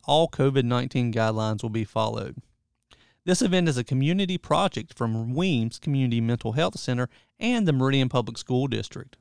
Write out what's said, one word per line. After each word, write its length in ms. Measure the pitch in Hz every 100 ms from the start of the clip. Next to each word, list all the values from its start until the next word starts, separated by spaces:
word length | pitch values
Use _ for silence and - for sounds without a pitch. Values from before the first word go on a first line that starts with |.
all 240 | - 147 165
covid 380 | - 135 135 120
nineteen 480 | 123 127 131 120
guidelines 500 | 110 110 110 110 107
will 60 | 117
be 160 | 113 107
followed. 500 | 113 110 113 101 - - _ _ _ _ - _ _
This 180 | - 180
event 280 | 185 180 170
is 80 | 123
a 80 | 120
community 520 | 131 143 185 185 180
project 560 | - 151 190 - -
from 400 | - 117 110 113
Weems 460 | 127 185 131 113 -
Community 400 | - 135 131 117
Mental 320 | 113 120 113
Health 260 | 120 180 -
Center 320 | - 123 123 _ _ -
and 260 | 240 247 185
the 60 |
Meridian 380 | 135 131 135 127
Public 280 | 127 107 113
School 300 | - 127 135
District. 480 | 110 104 - - -